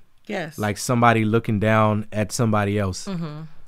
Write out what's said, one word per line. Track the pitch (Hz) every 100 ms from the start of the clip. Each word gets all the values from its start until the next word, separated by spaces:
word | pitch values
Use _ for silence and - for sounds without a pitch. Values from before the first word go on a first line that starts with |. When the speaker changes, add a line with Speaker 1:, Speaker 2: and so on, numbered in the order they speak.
| - - -
Speaker 1:
Yes. | 196 156 -
Speaker 2:
Like | 104 101
somebody | - 120 120 113 107
looking | 113 - 107
down | 107 110 107 107 107
at | 107 101
somebody | - 117 107 101 104
else. | 95 92 -
Speaker 1:
Mm-hmm. | 175 165 151 160 -